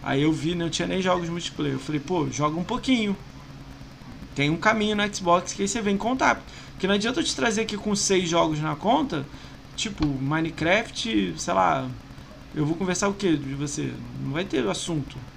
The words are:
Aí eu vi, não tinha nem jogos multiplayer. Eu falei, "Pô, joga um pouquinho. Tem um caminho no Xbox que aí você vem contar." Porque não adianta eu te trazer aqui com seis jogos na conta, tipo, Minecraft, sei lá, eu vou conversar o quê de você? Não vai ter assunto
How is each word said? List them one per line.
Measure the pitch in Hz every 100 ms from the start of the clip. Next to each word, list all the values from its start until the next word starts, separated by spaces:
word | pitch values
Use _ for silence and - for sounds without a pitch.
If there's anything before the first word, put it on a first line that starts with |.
Aí | - 135
eu | 151
vi, | 156 151
não | 170 170
tinha | - 175
nem | 180
jogos | 185 180 170
multiplayer. | 175 - - 156 135
Eu |
falei, | - 151
"Pô, | 143 185 139
joga | 120 151 160
um |
pouquinho. | 180 240 262 247 214 196 - - - - - - - - - - - -
Tem | 143
um | 165
caminho | 214 220 208 208
no | 208 208
Xbox | 180 175 180
que | -
aí | 202
você | 233
vem | 208 196
contar." | 220 262 - - - - -
Porque | - 185
não | 202
adianta | 220 262
eu | -
te | -
trazer | 254 214
aqui | 220 202
com | 208
seis | 202 - 190 180
jogos | 170 165 151
na | 156
conta, | 147 190 277 277 156 - - - - - -
tipo, | 220 196 151
Minecraft, | 135 135 156 165 135 160 202 233 - 226 214 185 156
sei | -
lá, | 185 185 147 131 120 - - - - - 151
eu | 147
vou | 165
conversar | 190 180 202
o |
quê | 196 196 151
de | 135
você? | 139 143 151 139 120 120 127
Não | 135
vai | 143 190
ter | - 220
assunto | 185 - 160 135 - -